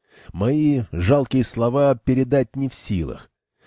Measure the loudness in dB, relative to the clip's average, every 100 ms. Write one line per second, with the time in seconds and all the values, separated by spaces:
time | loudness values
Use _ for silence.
0 | _ _ -14 -4 0 2 2 2 -2 -4
1 | 2 2 2 0 0 0 0 2 2 2
2 | 0 0 2 0 0 -4 -6 -8 -6 -4
3 | -4 -8 -16 _ _ _